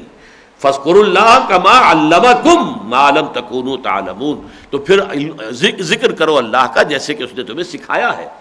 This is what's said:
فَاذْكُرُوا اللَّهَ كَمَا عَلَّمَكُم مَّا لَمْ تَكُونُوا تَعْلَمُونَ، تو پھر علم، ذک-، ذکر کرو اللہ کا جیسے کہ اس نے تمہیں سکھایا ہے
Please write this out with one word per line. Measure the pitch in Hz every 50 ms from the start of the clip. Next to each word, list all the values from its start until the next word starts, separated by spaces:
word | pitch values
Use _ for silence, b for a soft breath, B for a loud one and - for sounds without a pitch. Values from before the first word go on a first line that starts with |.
| - - - b b b b b b b b -
فَاذْكُرُوا | - 139 139 139 - 156 175 202 208
اللَّهَ | 196 180 185 214 226 240 262 - -
كَمَا | 190 180 180 196 233 254 226 165
عَلَّمَكُم | 165 156 151 156 165 175 233 247 247 247 - 311 349 - 233 160 120 107 98 107
مَّا | 123 131 170 196
لَمْ | - - 202 -
تَكُونُوا | - - - - 120 127 120 127 135 127
تَعْلَمُونَ، | - 104 95 101 98 92 95 101 135 147 135 - B B B B B B
تو | - 139
پھر | - 165 196 196 190 196
علم، | - 143 147 156 - 151 110 110
ذک-، | 123 120 165 233 240 - 185 156
ذکر | 214 220 262 196
کرو | 170 - 160 156 156
اللہ | 135 120 107 117 127 127 120 -
کا | -
جیسے | 127 147 143 135 - - 151
کہ | 147
اس | 131 - -
نے | 127
تمہیں | 120 - 117 160 175
سکھایا | - - 170 - - - 175 240 226 -
ہے | - - - - B